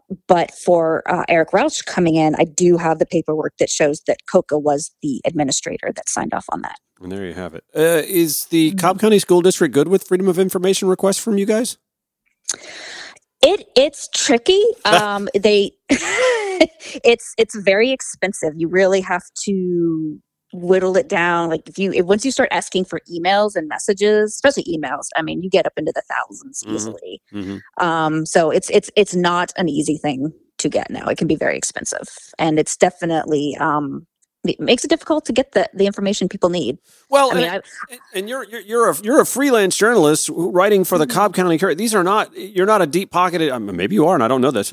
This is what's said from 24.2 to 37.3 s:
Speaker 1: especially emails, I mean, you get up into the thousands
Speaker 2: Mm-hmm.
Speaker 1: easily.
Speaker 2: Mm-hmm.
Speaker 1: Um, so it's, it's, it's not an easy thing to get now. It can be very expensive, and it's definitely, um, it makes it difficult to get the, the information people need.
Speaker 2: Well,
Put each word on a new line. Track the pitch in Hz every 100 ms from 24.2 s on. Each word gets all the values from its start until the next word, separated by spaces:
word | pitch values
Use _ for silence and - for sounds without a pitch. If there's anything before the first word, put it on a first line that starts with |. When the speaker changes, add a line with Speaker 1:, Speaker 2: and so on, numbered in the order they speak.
| 214
Speaker 1:
especially | - 277 277
emails, | - 165 143 139 - -
I |
mean, | 156 160
you | 185
get | 185 156
up | -
into | 156
the | 131
thousands | - 127 - 104 - -
Speaker 2:
Mm-hmm. | 104
Speaker 1:
easily. | 107 107 - 92 95 _
Speaker 2:
Mm-hmm. | 104 95 98 - -
Speaker 1:
Um, | 175 165 156 156 160
so | 180 160
it's, | 156 -
it's, | 202 - -
it's | 196
not | 180 175 175 180 -
an | 175
easy | 143 147 147
thing | 151 131 147 - _ -
to | 151
get | - -
now. | - -
It | 107
can | 165
be | 151
very | - 67
expensive, | - - - - - - - -
and | 160 156
it's | 151 -
definitely, | 180 - 170 160 - 151 147 -
um, | 151 147 143 139 170 _ _ _
it | 175 -
makes | 156 240
it | 302
difficult | 320 - 311 -
to |
get | 226 277
the, | 202 175
the | 190
information | 196 202 196 208 180
people | 196 180
need. | 175 120 147 _ _ -
Speaker 2:
Well, | 277 269